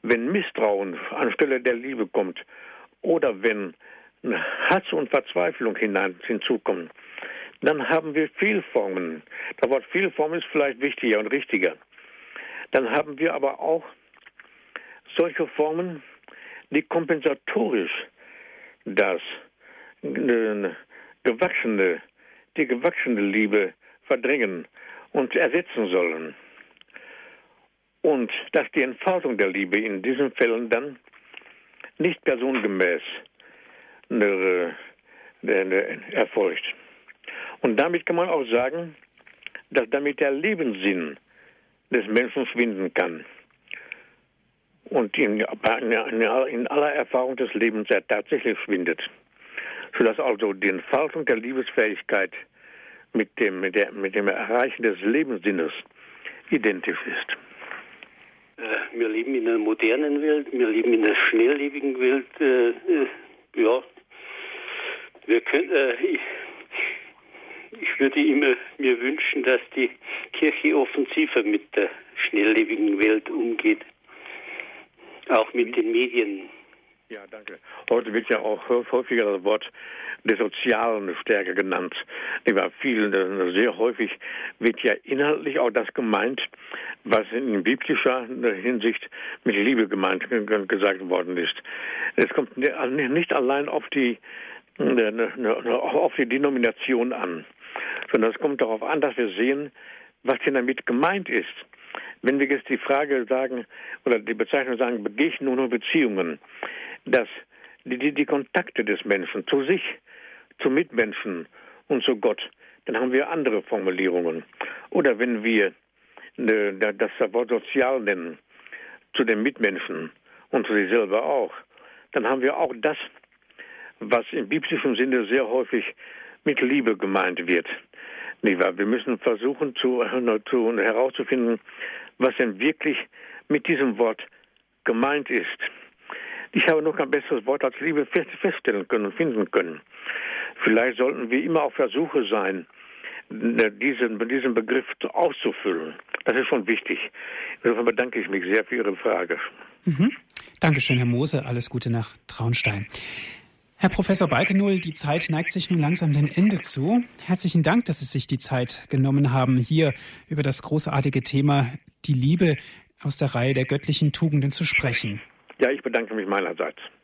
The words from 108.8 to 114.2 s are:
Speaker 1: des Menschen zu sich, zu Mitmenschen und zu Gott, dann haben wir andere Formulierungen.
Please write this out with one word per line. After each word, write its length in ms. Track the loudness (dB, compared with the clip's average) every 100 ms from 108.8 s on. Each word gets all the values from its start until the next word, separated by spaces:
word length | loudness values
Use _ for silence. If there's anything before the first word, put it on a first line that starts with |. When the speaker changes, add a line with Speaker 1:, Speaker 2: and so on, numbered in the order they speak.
Speaker 1:
des 220 | -2 -2 0
Menschen 400 | 0 0 -8 0
zu 160 | 0
sich, 180 | 2 0 -2 -12 _ -20 -20 -20 _ _
zu 120 | 0
Mitmenschen 760 | 2 0 0 0 -2 -6 -8 -10 -18 -20 -20 _
und 160 | 0
zu 120 | 0 2
Gott, 260 | 0 0 -8 _ -20 -14 -6
dann 120 | -2
haben 140 | 0
wir 180 | 0 0
andere 320 | 0 0 0
Formulierungen. 840 | -2 -2 0 0 2 2